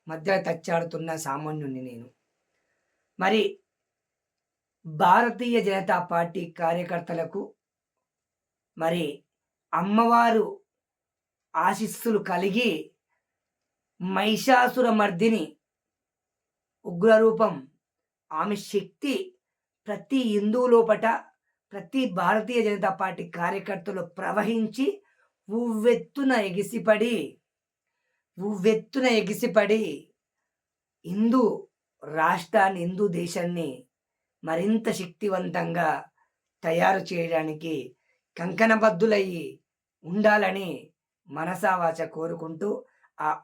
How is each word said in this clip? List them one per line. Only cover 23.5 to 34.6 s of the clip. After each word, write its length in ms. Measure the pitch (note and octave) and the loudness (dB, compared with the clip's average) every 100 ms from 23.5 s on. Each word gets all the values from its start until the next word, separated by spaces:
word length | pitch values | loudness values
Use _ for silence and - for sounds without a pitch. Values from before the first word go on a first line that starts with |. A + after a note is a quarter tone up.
| G3 G3+ F#3 G3+ F#3 E3+ - | -4 -6 -8 -6 -8 -8 -8
ప్రవహించి 680 | F3+ G3 G3+ A3+ G#3+ B3+ C#4 - _ _ _ _ - | -4 -2 0 0 -2 -2 -2 -4 _ _ _ _ -8
ఉవ్వెత్తున 840 | A3+ A#3+ A3 A#3 A#3 - C#4+ C4+ A#3+ G3 | -4 -2 2 2 2 -2 -2 2 2 0
ఎగిసిపడి, 640 | F3+ G3 A3+ F3 G#3 A#3+ G#3 C#3 - _ _ _ _ _ _ _ _ _ - | -4 -4 -2 2 2 2 -2 -4 -12 _ _ _ _ _ _ _ _ _ -8
ఉవ్వెత్తున 720 | G3+ G3+ G#3 A3 - C4+ B3+ | -6 0 2 0 -2 0 2
ఎగిసిపడి 760 | A3 F#3 G#3 A#3 G#3 G3+ A3 F#3 C#3 - _ _ _ _ _ _ _ _ _ E3 | 2 0 -2 0 2 2 2 0 -8 -14 _ _ _ _ _ _ _ _ _ -8
హిందూ 380 | G3 A#3 C4 G#3+ - - _ _ _ | 0 4 4 4 0 -10 _ _ _
రాష్ట్రాన్ని, 760 | C#3+ D#3+ D#3+ F#3 - G#3+ F#3+ F#3+ | -6 0 2 0 0 2 2 2
హిందూ 260 | E3+ F#3 G3+ | -4 0 0
దేశాన్ని 640 | E3+ E3+ F#3 F3 F3 D3+ B2+ - _ _ _ _ _ | 0 -4 -4 -4 -4 -6 -10 -18 _ _ _ _ _
మరింత 440 | D#3+ E3 | -6 -2